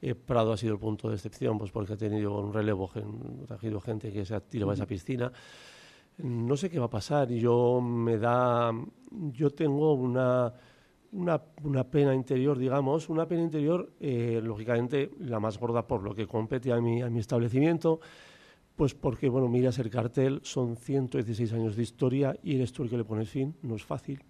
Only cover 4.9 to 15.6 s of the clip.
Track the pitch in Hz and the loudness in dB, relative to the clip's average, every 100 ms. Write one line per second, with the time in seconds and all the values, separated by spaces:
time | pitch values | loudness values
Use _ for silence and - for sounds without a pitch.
4.9 | 98 - 127 123 - - - - - - | -6 -4 -4 -4 -6 -20 -20 -20 -20 -20
5.9 | - _ - 147 117 117 139 185 165 120 | -20 _ -10 -4 -2 0 0 -2 -2 -2
6.9 | 110 - 147 139 120 120 120 120 123 120 | -2 -2 0 0 2 4 6 6 4 2
7.9 | 120 117 113 117 120 123 120 117 113 - | 0 2 2 2 4 4 4 2 0 -6
8.9 | - - - 156 120 151 143 156 139 156 | -14 -16 -8 -6 0 0 2 0 2 4
9.9 | 143 127 123 127 127 120 120 - _ _ | 4 2 2 2 4 2 -2 -18 _ _
10.9 | _ _ 202 175 156 - - 147 135 127 | _ _ -6 0 -2 -2 -8 -2 0 2
11.9 | 156 143 131 117 127 135 135 127 135 135 | 4 4 4 2 2 2 2 2 2 2
12.9 | 156 156 160 160 170 170 151 143 175 - | 0 0 -2 0 0 0 0 2 0 -2
13.9 | - 147 123 117 113 113 107 110 117 123 | -6 -2 0 0 0 -2 -4 0 0 2
14.9 | 143 139 - 156 113 107 104 | 0 -2 -4 -4 -2 -2 -2